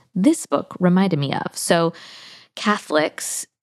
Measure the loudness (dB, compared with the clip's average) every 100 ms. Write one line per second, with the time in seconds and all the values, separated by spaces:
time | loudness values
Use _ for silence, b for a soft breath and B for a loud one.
0 | _ 0 2 2 -2 -4 -4 0 2 4
1 | 2 0 -2 -4 -6 -8 0 2 2 B
2 | B B B B B -6 -4 -4 0 0
3 | 0 -4 -10 -10 -12 _